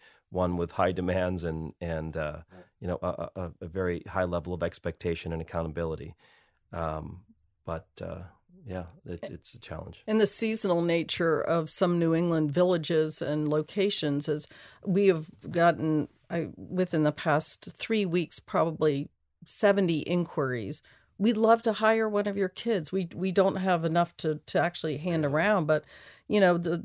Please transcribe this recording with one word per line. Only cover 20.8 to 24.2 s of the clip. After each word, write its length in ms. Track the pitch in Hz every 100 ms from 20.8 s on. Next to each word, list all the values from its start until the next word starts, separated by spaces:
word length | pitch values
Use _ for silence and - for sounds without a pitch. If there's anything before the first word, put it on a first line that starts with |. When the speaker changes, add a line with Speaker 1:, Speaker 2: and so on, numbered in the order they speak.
| - - _ -
Speaker 2:
"We'd 200 | 214 220
love 240 | 220 226
to 100 | 226
hire 340 | 214 220 220 220
one 180 | 208 202
of 120 | 202
your 120 | 185
kids. 420 | - 233 202 156
We, 180 | 190 175
we 180 | - 190
don't 260 | 180 190 190
have 280 | 190 175 165
enough 300 | 170 170
to, 220 | -